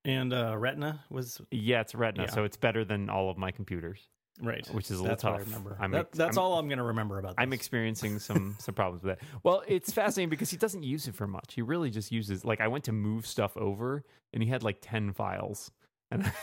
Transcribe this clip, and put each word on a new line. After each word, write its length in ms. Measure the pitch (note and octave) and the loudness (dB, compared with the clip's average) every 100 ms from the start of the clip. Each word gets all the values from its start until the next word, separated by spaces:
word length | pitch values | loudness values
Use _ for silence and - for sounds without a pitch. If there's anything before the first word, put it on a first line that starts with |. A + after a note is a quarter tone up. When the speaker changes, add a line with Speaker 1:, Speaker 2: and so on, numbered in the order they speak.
| C#3 | -2
Speaker 1:
And, 260 | C3 B2+ | 0 0
uh, 240 | B2 A#2 A2 | 0 0 0
Retina 460 | B2+ C#3+ D3 D3+ - | 0 -2 -4 -6 -8
was 320 | B2+ B2 - - | -8 -8 -10 -6
Speaker 2:
Yeah, 300 | A#2 A2 A#2+ | -2 2 2
it's 140 | G#2+ A#2 | 2 0
Retina, 300 | A2+ G2 F#2 | 0 0 0
Speaker 1:
Yeah. 40 | |
Speaker 2:
so 140 | A2+ | 2
it's 140 | G#2 - | 0 2
better 280 | A#2 A2+ G#2 | 2 4 2
than 240 | G#2 G2 | 0 0
all 200 | G2 F#2+ | 0 0
of 60 | F2+ | 0
my 120 | F#2 | -4
computers. 560 | F#2 G2 F2 E2+ G2+ - _ _ - | -4 -4 -4 -6 -10 -16 _ _ -8
Speaker 1:
Right. 280 | A#2 - - | -4 -4 -4
Speaker 2:
Which 200 | - - | -4 -2
is 80 | F#2 | -2
a 40 | |
Speaker 1:
That's 200 | F#2+ A2+ | 0 0
Speaker 2:
little 80 | G#2+ | 0
Speaker 1:
what 40 | F2 | -2
I 20 | |
Speaker 2:
tough. 40 | G#2+ | -4
Speaker 1:
remember. 300 | A2 G2+ G2 | -8 -8 -4
Speaker 2:
I'm 120 | G2 | 0
Speaker 1:
That, 80 | C#3+ - | 0 0
Speaker 2:
ex-, 100 | D#3+ | 2
Speaker 1:
that's 200 | E3 F#3+ | 2 4
Speaker 2:
I'm, 60 | |
Speaker 1:
all 160 | F#3 E3+ | 4 2
I'm 100 | D3 | 2
gonna 140 | C3 | 0
remember 340 | A#2+ A2 G#2+ F#2+ | 0 0 0 -2
about 160 | F#2+ F2+ | -4 0
Speaker 2:
I'm 100 | B2+ | 0
Speaker 1:
this. 80 | B2 | 0
Speaker 2:
experiencing 640 | - A#2+ A2 A2 G#2+ G#2 | 0 0 0 0 -2 -2
some, 360 | - G2+ G2 G#2 | 2 2 2 -4
Speaker 1:
<laughs> 40 | |
Speaker 2:
some 160 | - G2 | -4 0
problems 280 | F#2+ F2 | 0 0
with 140 | F#2+ F#2 | -4 -4
that. 80 | D3+ C3 | -6 2
Well, 200 | F3 F#3+ G#3 | 4 4 4
it's 240 | F#3 - | 0 2
fascinating 380 | A3 G#3+ G3+ E3+ | 2 2 2 0
because 220 | D3+ - | 0 0
he 60 | E3+ | 0
doesn't 260 | A3 F#3 | 0 0
use 240 | C3+ D3+ C#3+ | -2 -2 -2
it 80 | - | -4
for 100 | G2+ | -4
much. 280 | F#2+ - - | -4 -6 -4
He 60 | |
really 260 | A2+ E3+ D3 | 0 0 0
just 220 | G#2+ G2+ | -2 -2
uses, 340 | A2+ G2+ F#2+ A2+ | -2 0 -2 2
like, 160 | A2 | 2
I 60 | A2 | 2
went 160 | C#3 | 2
to 80 | C3+ | 0
move 340 | A2 G#2 A2+ G#2+ | 0 2 0 -2
stuff 300 | - G2+ - | 0 0 2
over 460 | G#2 G2+ B2 C#3+ - _ _ | -2 0 -2 -4 -8 _ _
and 100 | A2+ | 0
he 60 | A2+ | 2
had, 120 | B2+ | 2
like, 160 | A2+ G2 | 0 -2
ten 300 | - A2 G2+ | -2 0 0
files. 580 | G2 G2+ F#2+ G2 G2+ - _ _ _ - | -2 -2 -2 -4 -6 -12 _ _ _ -4
And 120 | - | 0
<laughs> 0 | |
I 80 | G3 - | 0 -2